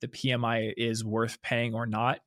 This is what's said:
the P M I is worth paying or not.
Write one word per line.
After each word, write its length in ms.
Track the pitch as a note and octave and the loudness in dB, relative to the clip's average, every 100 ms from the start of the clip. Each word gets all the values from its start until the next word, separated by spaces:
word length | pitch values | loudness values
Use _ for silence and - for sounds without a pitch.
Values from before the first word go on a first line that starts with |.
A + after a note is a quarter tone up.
the 60 | C3 | -10
P 240 | - C3+ | -2 0
M 120 | A#2+ | 2
I 300 | A#2 A2+ A2 - | 2 2 0 0
is 260 | A#2 A2 | -2 -2
worth 380 | A2 A2 A2+ - | -2 0 0 -2
paying 320 | - A#2+ A#2 | -2 0 0
or 120 | A2+ A2+ | -2 -2
not. 340 | G#2+ A#2+ - | 0 2 0